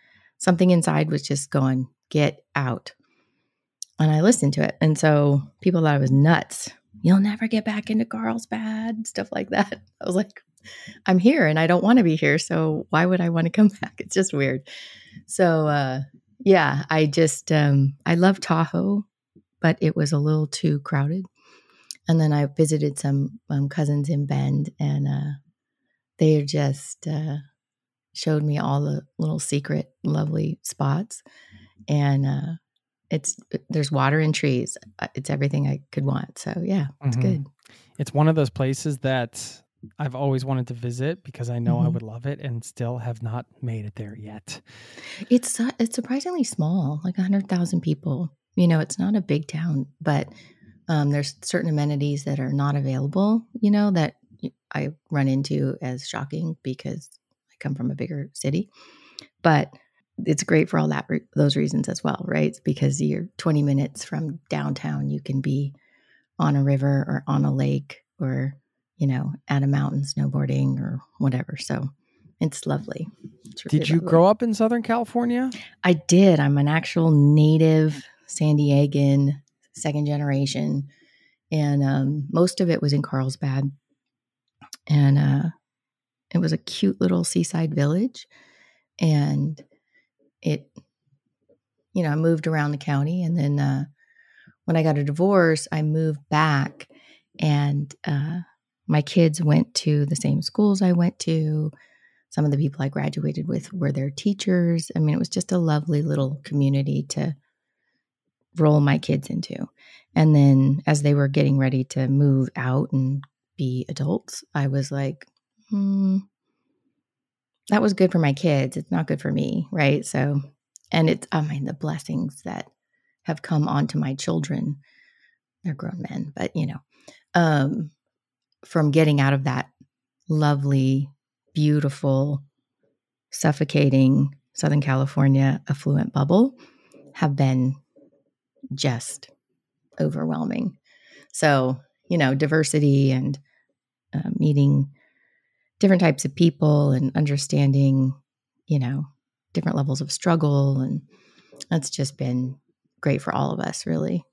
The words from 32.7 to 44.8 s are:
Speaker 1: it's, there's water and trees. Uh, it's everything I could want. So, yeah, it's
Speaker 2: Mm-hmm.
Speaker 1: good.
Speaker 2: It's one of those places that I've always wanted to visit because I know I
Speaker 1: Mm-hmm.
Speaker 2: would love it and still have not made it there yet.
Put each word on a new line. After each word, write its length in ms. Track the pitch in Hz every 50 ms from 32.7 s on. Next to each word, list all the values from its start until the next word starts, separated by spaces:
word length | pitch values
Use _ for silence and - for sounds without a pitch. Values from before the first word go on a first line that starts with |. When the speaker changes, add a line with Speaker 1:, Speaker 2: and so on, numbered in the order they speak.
| _ _ _ _ _ _ _ _
Speaker 1:
it's, 260 | - 151 143 - - - - _ - 139 - -
there's 200 | - 156 147 139 151
water 260 | 135 131 135 147 156
and 140 | 156 156 147
trees. 420 | - - 143 131 123 113 - - - - - - -
Uh, 100 | - - -
it's 160 | - 143 -
everything 360 | 147 139 143 139 139 143 143 139
I 120 | 139 139 139 _ -
could 120 | 147 139
want. 340 | 139 135 135 - - - -
So, 220 | - - - 170 165
yeah, 240 | 196 190 196 143 139 - _ -
it's 120 | 135 117
Speaker 2:
Mm-hmm. 120 | 123 127 - 175
Speaker 1:
good. 120 | 147 139 - - _ _ - - _ _ _ _ -
Speaker 2:
It's 140 | 143 - -
one 140 | 143 151 160
of 60 | 160
those 140 | 156 143 120
places 480 | - - 135 131 135 - - 156 143 127
that 640 | - 131 131 127 120 113 - - - - - - _ _ _ _ - - - -
I've 160 | 147 135 123
always 280 | 127 143 139 135 131 131
wanted 220 | 135 135 127 123 120
to 60 | 127
visit 480 | 117 120 123 120 123 131 151 170 - _
because 240 | 139 - - 120 117
I 80 | 120 120
know 180 | 120 120 156 151
I 60 | 165
Speaker 1:
Mm-hmm. 100 | 156 165
Speaker 2:
would 80 | 117 113
love 240 | 107 110 120 120
it 140 | 139 143 139
and 240 | 143 135 117 117 -
still 340 | - - - 120 117 123 120
have 240 | 113 120 117 113 113
not 240 | 110 113 123 120 - _ _ 131
made 220 | 120 113 110 104
it 100 | 107 -
there 200 | - 107 101 107 107
yet. 420 | 107 107 107 107 - - - - - _ - -